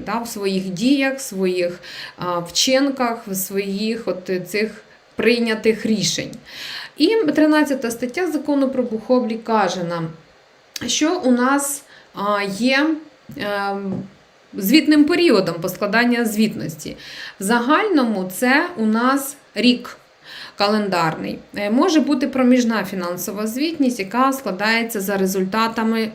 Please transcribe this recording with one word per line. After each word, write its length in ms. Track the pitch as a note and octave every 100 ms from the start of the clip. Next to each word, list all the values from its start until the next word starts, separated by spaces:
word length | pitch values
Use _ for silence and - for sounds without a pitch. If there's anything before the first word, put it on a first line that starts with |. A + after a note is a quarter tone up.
| -
да, 140 | A3+
в 80 | A#3
своїх 420 | G#3 G3 F#3+ F#3+
діях, 480 | F3 B3 C#4+ C4+ C4+
в 40 |
своїх, 580 | - F#3+ F#3 F3+ F3 F3+ - - - -
а, 220 | F3+ F3
вчинках, 880 | E3+ - C4 C4 C#4 C4 A#3+ A3+ G#3
в 80 | F#3+
своїх 720 | - G3 G3 G3 A3 A3+ -
от 240 | F#3 - F3+ -
цих 240 | G#3 G#3+ - - - _ -
прийнятих 680 | A3 A#3 A3+ G#3+ A3 A3 A3
рішень. 460 | G#3+ D#3+ - - - - - - - - -
І 180 | E4 A4+
тринадцята 760 | D#4 D4+ D#4 D4+ D4 C4 A#3+
стаття 400 | A#3 B3 F4 F4
закону 380 | D4+ - C#4+ C4
про 140 | B3+
бухоблік 600 | A#3 A3 - B3+ A3 A3+
каже 400 | - A3 F#3 F#3
нам, 240 | E3+ E3+ D#3+ - - _ _ _ _ - B3
що 320 | - D#4 F4+
у 80 | B3+
нас, 520 | B3 B3+ C#4 C#4+ - - - -
а, 300 | F#3 G3+ G3+ G3 F#3+
є, 280 | B3+ C4+ D#4+ D#4 - - - -
ем, 560 | G#3 G3+ G3 G3 G3 F#3+ - - _ _ _
звітним 520 | G3 G3 D4+ D4+ D4+ D4
періодом 500 | F4 E4+ G#3 F3+ E3+
по 80 | F#3
складанню 560 | F#3 G3+ A3+ A#3+ A#3+ A3+
звітності. 720 | G#3 A3 - - - - - - - - -
В 40 |
загальному 880 | G3 A#3 A#3+ E4 G#4+ D#4 A#3 G3 F#3
це 320 | - B3 C#4+ F4 A3+
у 80 | A3
нас 500 | A3+ B3+ C#4 C#4 - _ G3+
рік 420 | B3 B3 - - _ _ - - - -
календарний. 840 | G3+ G#3+ G#3 F3 D#3+ F3 G3 - - G3
Е, 140 | G#3
може 300 | A#3+ F4+ D#4
бути 280 | C4 D4 C4+
проміжна 560 | B3+ B3 B3+ A3+ A3
фінансова 640 | F#3+ F#3+ F3 F3+ - G3 G#3+
звітність, 520 | B3+ D#4+ E4 C4 B3
яка 340 | F#3+ A#3+ C4+
складається 680 | C4+ G#3 F#3+ G#3 A3+ A3+ G#3
за 160 | F#3+ G3
результатами 920 | F#3+ G3 F#3 A3 A3+ A3+ A3+ A3+ A3